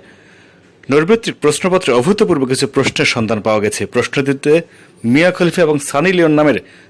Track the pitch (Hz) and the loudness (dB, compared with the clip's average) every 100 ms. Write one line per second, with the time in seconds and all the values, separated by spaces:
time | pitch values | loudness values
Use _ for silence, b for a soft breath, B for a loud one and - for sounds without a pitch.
0 | b b b b b b b b - 147 | b b b b b b b b -2 -2
1 | 165 226 170 - 147 - 185 180 156 123 | 2 0 -2 -2 -2 -2 0 0 2 0
2 | 147 208 185 151 127 131 139 139 123 - | 2 0 2 0 0 -2 -2 -2 -2 -2
3 | 143 123 110 107 110 107 104 - 101 123 | -2 -2 -2 -2 0 0 -2 -4 -4 -4
4 | 117 143 135 135 147 165 165 B B B | -2 -2 -2 -2 2 0 0 B B B
5 | 113 139 175 180 175 185 156 147 - 139 | 0 2 2 2 -2 2 0 0 -2 -2
6 | 185 185 160 151 151 104 B B | 0 2 2 4 2 0 B B